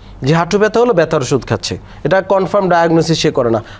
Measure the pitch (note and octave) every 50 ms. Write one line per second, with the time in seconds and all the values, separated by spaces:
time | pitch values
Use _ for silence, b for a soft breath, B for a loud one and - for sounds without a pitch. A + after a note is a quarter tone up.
0 | B B B B C3 C3+ D#3+ E3 E3+ E3 G#3 G3 G#3+ G#3 - A3+ A#3+ B3 A3+ E3+
1 | D#3 - D#3+ D3+ B2+ - C#3+ B2 - - A2+ - - - F#2 - B B B B
2 | B D3 F#3 F#3+ F#3 F#3+ G3+ F#3+ F#3+ - - G3+ F#3+ F3+ F3+ E3+ E3+ E3 E3 E3
3 | D#3 E3 D#3+ - - D#3 - C#3 B2 A#2 A2+ G#2+ B B B B